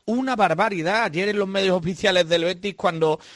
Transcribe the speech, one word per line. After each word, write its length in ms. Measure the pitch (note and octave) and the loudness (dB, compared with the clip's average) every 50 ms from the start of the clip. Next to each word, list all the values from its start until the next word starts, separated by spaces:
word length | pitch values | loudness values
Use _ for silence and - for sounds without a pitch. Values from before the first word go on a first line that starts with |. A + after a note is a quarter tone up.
| _ | _
una 300 | - A3+ B3 C4 C4 B3+ | -4 -2 -2 -2 -2 2
barbaridad 680 | G#3 G3+ E3+ D#3+ E3 G#3 A3+ G3+ E3+ D#3 E3+ G#3 A3+ A#3 | 2 2 2 4 2 0 0 0 -2 -2 0 0 0 0
ayer 240 | F#3+ D3 E3+ G3 G#3 | 0 -2 -2 -2 0
en 100 | G#3 G3+ | 0 -2
los 80 | G3+ | -2
medios 300 | F#3+ G3 G3 F#3+ F#3+ F3+ | -2 0 0 2 2 0
oficiales 500 | F#3 D#3+ F3+ F#3 - - G3 F#3 F3+ E3+ | 0 0 -4 -4 0 0 2 2 2 2
del 180 | D#3+ E3+ E3 E3 | 2 0 0 0
Betis 300 | F3+ F#3 F3 F#3+ G3+ F3 | -2 -4 -4 -6 -8 -6
cuando 460 | - - F#3 E3 D#3+ D#3+ D#3 D#3 - - - - | -2 -2 -2 0 2 0 0 0 -2 -6 -16 -20